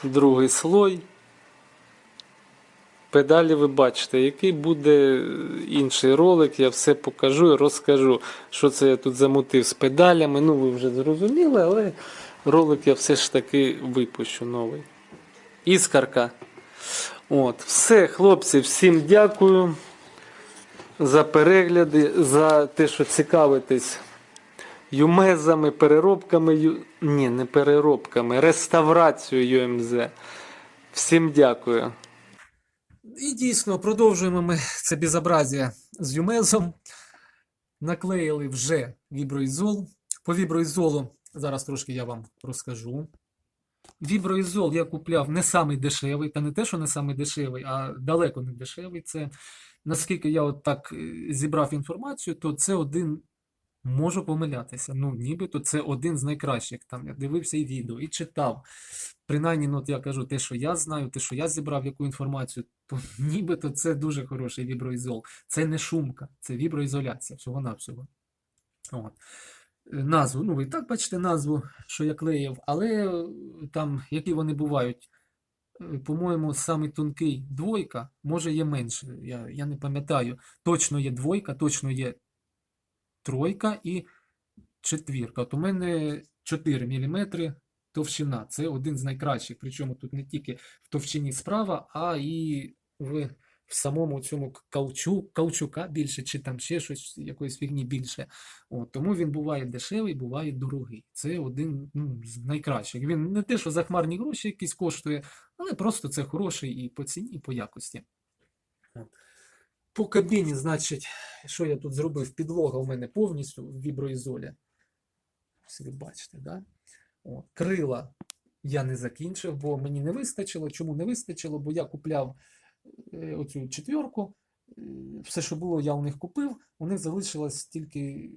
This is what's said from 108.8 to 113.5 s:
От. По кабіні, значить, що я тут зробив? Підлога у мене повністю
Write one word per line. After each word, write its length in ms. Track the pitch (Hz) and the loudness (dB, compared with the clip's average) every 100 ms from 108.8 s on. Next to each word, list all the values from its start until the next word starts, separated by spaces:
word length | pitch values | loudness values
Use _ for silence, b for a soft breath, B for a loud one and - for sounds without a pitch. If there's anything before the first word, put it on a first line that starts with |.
| _ 120 | _ -20
От. 120 | 110 b b b b b b _ _ | -20 b b b b b b _ _
По 140 | - 208 | -8 -2
кабіні, 480 | 214 180 214 156 139 | -2 0 0 -2 -4
значить, 520 | 156 156 - 147 - B B B 147 | -4 -4 -4 -8 -12 B B B -14
що 200 | - 156 | -6 -4
я 120 | 135 | -4
тут 160 | 143 | -6
зробив? 380 | 135 160 143 131 | -6 -6 -6 -8
Підлога 480 | - 160 170 147 127 | -8 -6 -2 -2 -4
у 60 | 131 | -6
мене 220 | 123 120 | -8 -8
повністю 600 | 208 208 147 131 | -4 -4 -4 -12